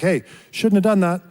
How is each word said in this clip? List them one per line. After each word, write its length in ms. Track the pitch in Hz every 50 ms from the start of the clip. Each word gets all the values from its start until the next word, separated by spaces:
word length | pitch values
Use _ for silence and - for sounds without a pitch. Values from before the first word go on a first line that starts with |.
Hey, 220 | - 180 185 135 - - - - - _
shouldn't 260 | - - - 226 196
have 60 | 202 185
done 160 | 220 214 196
that. 200 | 185 175 175 185 - -